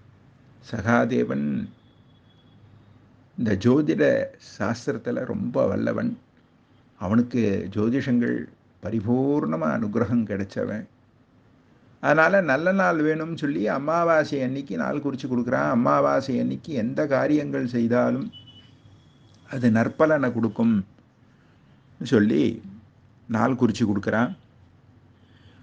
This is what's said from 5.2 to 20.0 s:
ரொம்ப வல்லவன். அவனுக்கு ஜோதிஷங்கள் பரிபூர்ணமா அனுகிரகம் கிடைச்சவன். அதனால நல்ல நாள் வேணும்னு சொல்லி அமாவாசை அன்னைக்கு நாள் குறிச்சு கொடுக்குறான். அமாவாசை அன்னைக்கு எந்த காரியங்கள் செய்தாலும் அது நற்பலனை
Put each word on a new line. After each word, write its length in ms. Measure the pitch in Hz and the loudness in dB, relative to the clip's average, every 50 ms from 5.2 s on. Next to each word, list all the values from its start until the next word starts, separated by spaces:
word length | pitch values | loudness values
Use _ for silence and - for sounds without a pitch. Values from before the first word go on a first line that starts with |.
| 131 | -6
ரொம்ப 420 | - - - - 120 123 135 123 | -6 -6 -6 -6 -4 -2 0 0
வல்லவன். 520 | - - 107 110 117 113 110 - - 233 - _ _ _ _ _ _ _ _ _ _ _ _ _ _ _ - | 0 0 -2 -2 -2 -2 -2 -4 -4 -6 -8 _ _ _ _ _ _ _ _ _ _ _ _ _ _ _ -8
அவனுக்கு 680 | 104 92 110 120 120 123 - 120 110 104 98 92 90 95 98 | -4 0 2 2 2 2 0 0 0 0 0 -2 -4 -4 -2
ஜோதிஷங்கள் 720 | 104 107 117 127 139 - 135 120 120 120 120 120 120 - - - _ _ _ _ - | -2 0 0 0 -2 0 0 0 0 0 0 -2 -4 -6 -10 -16 _ _ _ _ -12
பரிபூர்ணமா 880 | - 104 110 113 95 117 120 131 135 139 147 143 147 151 160 160 156 151 | -10 -4 -4 -4 0 0 0 0 2 0 0 0 -2 -2 -4 -2 -2 -2
அனுகிரகம் 560 | 135 113 110 104 101 113 - - 123 117 110 | -2 -2 -2 -2 0 -2 0 0 0 0 0
கிடைச்சவன். 600 | 104 101 98 98 98 - 110 98 101 104 107 - - _ _ _ _ _ _ _ _ _ _ _ _ _ _ _ _ _ _ _ - - - | -2 -4 -6 -6 -6 -6 -6 -6 -4 -6 -8 -10 -14 _ _ _ _ _ _ _ _ _ _ _ _ _ _ _ _ _ _ _ -20 -16 -4
அதனால 400 | - 139 151 160 160 170 196 196 | 0 2 4 4 4 4 4 2
நல்ல 320 | 180 147 131 147 165 185 | 2 2 0 2 2 0
நாள் 280 | 190 196 185 180 170 156 | 0 2 2 2 2 2
வேணும்னு 360 | 151 156 156 160 156 165 165 | 0 0 0 -2 -4 -6 -6
சொல்லி 320 | 135 156 143 147 180 208 208 | -4 -4 -4 -2 -2 -2 -2
அமாவாசை 760 | 170 135 143 151 165 170 170 170 160 156 143 143 147 139 | -2 -2 -2 -2 0 0 2 2 2 2 2 0 -2 -4
அன்னைக்கு 340 | 131 127 135 139 139 - 185 | -2 -4 -4 -6 -8 -8 -6
நாள் 240 | 165 139 131 139 147 | -4 -4 -4 -4 -4
குறிச்சு 260 | 139 139 131 127 - | -4 -6 -6 -6 -6
கொடுக்குறான். 440 | 123 127 120 120 123 - 139 147 147 | -2 -2 -2 0 0 0 0 0 2
அமாவாசை 680 | 127 117 127 143 143 143 143 143 139 139 120 - 120 120 | 2 2 2 4 2 4 2 2 2 0 0 -2 -2 -2
அன்னைக்கு 320 | 120 127 135 131 - 175 | -2 -2 -4 -6 -8 -6
எந்த 340 | 151 120 107 123 139 147 151 | -4 -4 -2 -2 -2 -2 0
காரியங்கள் 600 | 139 139 127 135 143 151 151 143 143 139 135 131 | 0 2 2 2 2 2 0 0 -2 -4 -4 -4
செய்தாலும் 640 | 120 123 120 117 113 120 123 123 120 123 131 147 - - - - - - - - - - - _ - - - _ - _ _ - - - _ - - | -2 -2 0 0 2 2 2 2 2 0 -2 -4 -8 -10 -16 -20 -20 -20 -20 -20 -20 -20 -20 _ -20 -20 -20 _ -20 _ _ -20 -20 -20 _ -16 -10
அது 200 | - 127 123 117 | -6 2 2 4
நற்பலனை 600 | 110 113 117 - - - | 4 4 2 0 2 2